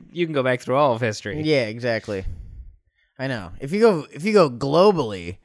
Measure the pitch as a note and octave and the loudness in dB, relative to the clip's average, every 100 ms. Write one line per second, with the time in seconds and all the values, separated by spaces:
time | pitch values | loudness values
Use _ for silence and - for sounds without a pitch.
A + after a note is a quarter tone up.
0 | - D#3+ E3+ C#3+ B2+ B2+ - C3 D3 A#2 | -14 -6 -2 0 0 -2 0 2 2 2
1 | A#2+ G#2+ G#2 G2+ D#3 C#3+ A2 A#2 A#2+ A2 | -2 -4 -8 -6 0 0 0 -4 -2 -2
2 | - G2 - - - - - - _ _ | -4 -6 -6 -10 -14 -18 -20 -20 _ _
3 | _ - C3+ A#2+ F2 F#2+ C#3 G3+ A3+ E3+ | _ -10 -8 -6 -10 -12 -6 2 4 4
4 | B2+ B2 F#3+ G#3 D3+ A#2+ C#3 D#3+ G3+ F3 | -4 -8 2 4 4 2 0 4 4 4
5 | A#2 G2 E2+ F#2 | -2 -6 -10 -12